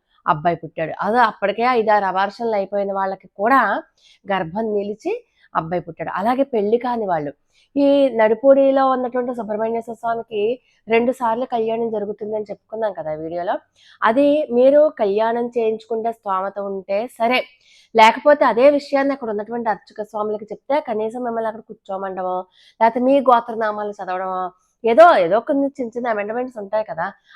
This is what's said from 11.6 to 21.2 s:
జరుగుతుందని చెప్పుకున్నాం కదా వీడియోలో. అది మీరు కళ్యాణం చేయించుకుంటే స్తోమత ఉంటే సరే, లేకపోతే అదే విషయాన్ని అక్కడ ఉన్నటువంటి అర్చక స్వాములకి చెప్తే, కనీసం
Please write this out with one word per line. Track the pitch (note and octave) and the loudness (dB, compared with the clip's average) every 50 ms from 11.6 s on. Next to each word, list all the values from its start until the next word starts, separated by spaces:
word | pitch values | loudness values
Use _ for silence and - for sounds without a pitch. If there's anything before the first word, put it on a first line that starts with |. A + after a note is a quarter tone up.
| A3 A3+ A3+ A3+ A#3 A3+ | -2 -2 -2 -4 -4 -4
జరుగుతుందని | A3 G#3 G3+ G3+ G#3 - A3 G#3 G#3+ G#3+ G#3+ | -4 -4 -6 -6 -8 -10 -8 -8 -6 -8 -8
చెప్పుకున్నాం | - A3 - _ - A3 A3 A3+ G#3 F#3 | -8 -12 -16 _ -14 -8 -4 -4 -4 -4
కదా | E3+ D3+ D#3 | -6 -8 -8
వీడియోలో. | D#3 D#3 D#3+ D#3+ E3+ F3 F3 G3 B3 D#4 _ _ _ _ _ _ - - - | -6 -6 -8 -8 -8 -6 -4 -4 -6 -6 _ _ _ _ _ _ -10 -2 0
అది | G#3+ A3+ C4+ C#4+ C#4+ C#4+ D4+ D#4 - | 2 4 4 4 4 4 4 2 2
మీరు | A#3 A#3+ B3+ C4+ C#4 D4 D4+ D#4 D4+ - | 4 6 6 6 6 6 4 4 2 0
కళ్యాణం | A3+ G3 G3 G#3+ A3 A3+ A#3 A#3+ A#3+ A#3+ | -2 0 2 2 0 0 0 -2 -4 -4
చేయించుకుంటే | A#3+ A#3+ A3+ A3 A3 G#3+ A3 - A#3 A3+ A3 A#3 | -4 -2 -2 -2 -2 -4 -6 -8 -6 -4 -4 -4
స్తోమత | A3+ _ - G3+ F#3+ F#3 F#3+ G3 F#3+ G#3 | -6 _ -6 -4 -4 -2 -4 -4 -6 -8
ఉంటే | G3+ G3+ G3 G3 F#3 - G3 G3+ A#3 B3+ | -8 -8 -8 -8 -6 -4 -4 -4 -4 -6
సరే, | - - A3+ A#3 B3+ B3 - - _ _ _ _ _ _ _ _ - | -6 -4 -2 0 0 0 -2 -4 _ _ _ _ _ _ _ _ 4
లేకపోతే | A3+ A3 A3+ A#3 C4 - D4 D4 D4 D4+ | 6 6 6 6 4 4 4 4 6 4
అదే | B3+ G#3+ A3+ B3+ C#4+ | 2 4 6 6 6
విషయాన్ని | D4 C#4+ C#4+ - C#4 C4+ C4+ C#4 C4+ | 6 4 -2 -2 -2 0 0 0 -2
అక్కడ | C4 B3 A3 | -4 -4 -6
ఉన్నటువంటి | G#3+ G#3 G#3+ G#3+ A#3 A#3+ A#3 A3+ | -6 -6 -6 -6 -6 -6 -2 -4
అర్చక | G3+ F#3+ _ _ G#3+ - G#3 | -4 -4 _ _ -12 -12 -12
స్వాములకి | G#3+ - G#3+ G#3+ G#3+ G#3 G#3 G#3+ | -10 -6 -6 -4 -4 -4 -6 -8
చెప్తే, | - G3+ - _ - C4+ D4+ | -12 -14 -14 _ -2 -2 -2
కనీసం | D4+ - A3 G#3+ A3 A3 A3+ B3 | -2 -2 -4 -4 -4 -4 -6 -6